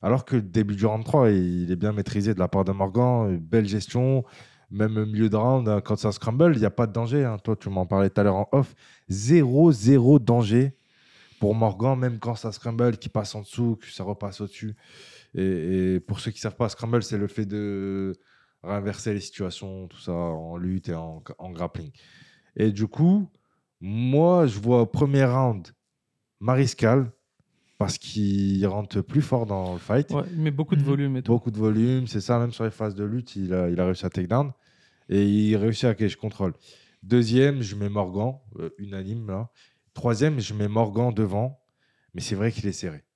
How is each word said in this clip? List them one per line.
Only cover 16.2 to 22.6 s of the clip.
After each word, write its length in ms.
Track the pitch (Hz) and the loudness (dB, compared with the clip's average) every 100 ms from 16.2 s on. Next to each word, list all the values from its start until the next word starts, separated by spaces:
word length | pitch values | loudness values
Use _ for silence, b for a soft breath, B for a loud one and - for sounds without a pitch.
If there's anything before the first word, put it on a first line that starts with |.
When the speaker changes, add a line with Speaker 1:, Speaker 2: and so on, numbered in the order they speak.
| - | -6
Speaker 1:
qui 100 | - | -8
savent 180 | 110 - | -10 -4
pas, 120 | 117 | -4
scramble, 320 | - 113 120 | -4 -2 -2
c'est 160 | 101 107 | 0 -4
le 100 | 98 | -4
fait 200 | - 101 | -4 -6
de 680 | 104 104 98 98 98 95 92 b b b b | -4 -6 -4 -4 -4 -6 -8 b b b b
renverser 500 | 85 101 98 98 - | -6 -4 -4 -6 -4
les 100 | 104 | -6
situations, 680 | - - 95 87 98 95 92 | -6 -8 -8 -8 -12 -14 -16
tout 120 | - | -16
ça, 120 | - | -8
en 440 | 87 85 80 82 85 | -4 -4 -6 -8 -8
lutte 320 | 92 92 90 | -4 -4 -6
et 40 | |
en, 300 | 85 80 80 - - | -8 -10 -14 -18 -16
en 100 | 90 | -16
grappling. 400 | 85 87 - 82 - b b b b b | -8 -8 -8 -14 -18 b b b b b
Et 160 | - | -2